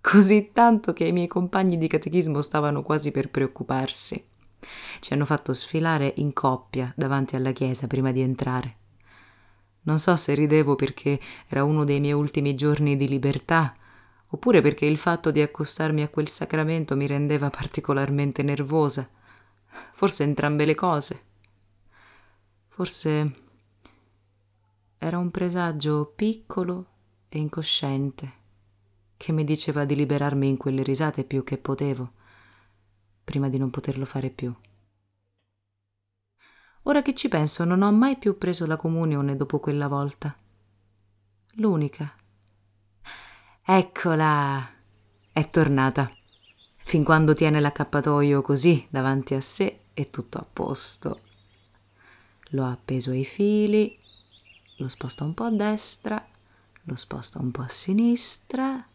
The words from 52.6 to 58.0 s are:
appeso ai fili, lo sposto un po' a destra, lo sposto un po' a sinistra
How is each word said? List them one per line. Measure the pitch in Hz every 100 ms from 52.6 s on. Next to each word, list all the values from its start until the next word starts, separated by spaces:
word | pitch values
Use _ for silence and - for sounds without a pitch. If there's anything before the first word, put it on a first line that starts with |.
| 131
appeso | 123 - 131 120
ai | 127
fili, | 135 - 202 208 208 214 208 - _ - _ _ _ - _ -
lo | 131
sposto | - 127 -
un | 143
po' | 170
a | 233
destra, | 220 208 214 - - - 214 - _ _ _ _ _
lo | 165 131
sposto | - 139 - -
un | 127
po' | 123
a | 135
sinistra | - - 202